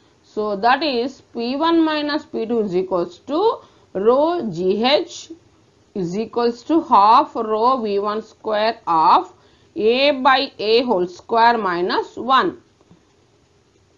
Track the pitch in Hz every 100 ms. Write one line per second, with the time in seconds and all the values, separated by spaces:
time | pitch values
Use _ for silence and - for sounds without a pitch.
0 | _ _ _ - 214 202 233 269 311 247
1 | 262 - _ - 240 277 330 339 311 302
2 | 294 302 - 226 220 233 208 175 185 185
3 | 170 - - 302 440 - - _ _ 190
4 | 214 262 311 349 233 160 185 202 247 294
5 | 339 - - 330 _ _ _ _ _ 208
6 | 175 190 220 226 240 233 - 320 - 226
7 | 208 240 302 254 220 214 233 262 220 202
8 | 208 214 214 _ 220 214 220 226 - 165
9 | 165 277 359 - _ _ _ 220 214 247
10 | 285 277 262 262 277 - 202 226 247 196
11 | 180 - - 226 233 233 196 175 180 320
12 | 370 - 233 262 190 - _ _ _ _
13 | _ _ _ _ _ _ _ _ _